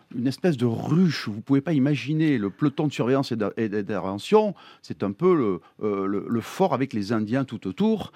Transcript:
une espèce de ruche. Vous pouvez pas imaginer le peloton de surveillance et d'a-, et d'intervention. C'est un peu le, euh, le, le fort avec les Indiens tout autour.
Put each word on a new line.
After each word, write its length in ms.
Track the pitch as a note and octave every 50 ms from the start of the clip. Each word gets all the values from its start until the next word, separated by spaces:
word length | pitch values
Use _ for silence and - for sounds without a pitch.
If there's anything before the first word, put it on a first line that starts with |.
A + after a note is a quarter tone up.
| _ - -
une 100 | B2+ A#2
espèce 300 | C3+ B2+ - - F3+ D3+
de 100 | A#2 B2
ruche. 640 | A#2+ A2+ G#2 G#2 - D#3 E3+ F#3+ E3 C3+ - - A2+
Vous 120 | G2+ A2
pouvez 200 | - - C#3 C#3
pas 120 | C#3 F3 E3
imaginer 640 | C#3 B2+ D3 D3+ B2+ A#2 C3 D#3 D#3 D#3+ D#3 C#3
le 140 | A#2 G2+ G2+
peloton 380 | - - D#3 C#3+ C3 - D#3 D3
de 40 | -
surveillance 380 | - B2+ A#2+ C3 C#3 C3+ -
et 60 | A#2+
d'a-, 160 | A2+ G#2 G2+ -
et 120 | - A2+ G#2+
d'intervention. 880 | G2 G#2+ G2+ G#2+ G#2+ F#2 E2+ F#2+ G2 G2+ - - G3+ G#3+ G#3+ G#3 - - - - - - -
C'est 220 | - - - -
un 80 | G2 G2+
peu 240 | - E3+ F#3 F3+
le, 240 | D#3 A#2+ G2+ F#2 E2 - - _ - -
euh, 220 | G#2+ G2+ G2 G2
le, 200 | G2 G2+ G2+ - F#2
le 120 | A#2 A2+
fort 340 | - - - - F#3+ F3+ C#3+
avec 180 | A#2+ C3+ - -
les 200 | G#2+ G2 G2 A#2+
Indiens 320 | A2 G#2+ G#2 A#2+ C#3 C3
tout 240 | - A#2 G2+ - G2
autour. 420 | F#2+ - G3+ A3 A3 F#3+ - - -